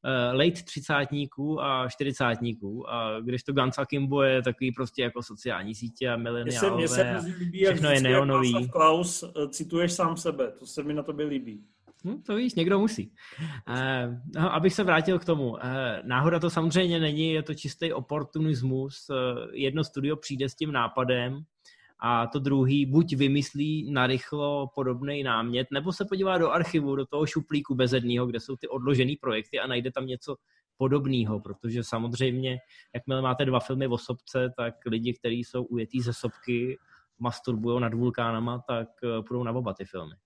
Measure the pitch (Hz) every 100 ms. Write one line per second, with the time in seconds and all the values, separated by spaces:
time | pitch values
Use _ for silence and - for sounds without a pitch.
0 | 131 131 123 131 165 170 - - - 147
1 | 139 147 143 - 143 156 139 131 127 -
2 | 143 123 123 113 120 110 101 113 - 117
3 | 110 110 117 123 - 139 127 127 135 143
4 | 139 139 135 131 123 117 127 120 123 -
5 | 120 120 117 107 127 92 98 110 117 -
6 | 127 117 117 120 123 147 196 170 165 -
7 | 123 120 170 180 175 185 190 170 151 139
8 | 127 135 139 135 127 120 127 165 160 165
9 | 175 - 170 156 143 - 156 170 175 175
10 | 165 160 170 143 120 - 127 - 147 151
11 | 143 147 151 135 117 104 - _ _ _
12 | 175 269 - 214 247 185 165 196 214 -
13 | - _ - - 160 135 - 123 131 131
14 | 123 120 127 151 175 156 180 185 185 165
15 | 160 180 - 156 127 113 127 131 127 98
16 | - 127 156 165 170 165 165 175 180 165
17 | 156 147 160 156 151 151 143 - 165 147
18 | 131 147 143 156 156 131 131 131 135 -
19 | - 135 127 120 113 123 135 151 156 -
20 | 143 151 - 131 135 - 151 139 117 -
21 | 123 123 123 139 156 _ - _ _ _
22 | 120 120 117 147 135 139 131 143 131 147
23 | 170 139 139 143 131 143 151 156 143 139
24 | 127 131 - 147 143 143 135 - 127 123
25 | 139 143 131 113 117 120 131 139 165 -
26 | 202 190 190 185 160 160 165 165 139 139
27 | 131 147 151 160 - 147 143 131 127 131
28 | 120 120 123 117 - 131 - 131 127 131
29 | 131 147 127 110 - 131 127 123 123 131
30 | 131 127 - 131 _ _ _ _ 131 143
31 | 135 127 107 107 101 98 117 120 113 113
32 | 117 120 131 123 131 127 _ - _ 120
33 | - 131 131 123 135 127 - 131 135 120
34 | - 123 - 131 127 123 117 113 120 113
35 | 117 120 120 117 120 127 123 120 110 131
36 | 120 117 117 - - 120 123 131 _ -
37 | _ _ 120 - - 113 117 120 117 113
38 | 123 117 117 113 117 123 123 117 113 _
39 | 120 113 110 123 117 123 117 95 95 92
40 | 80 82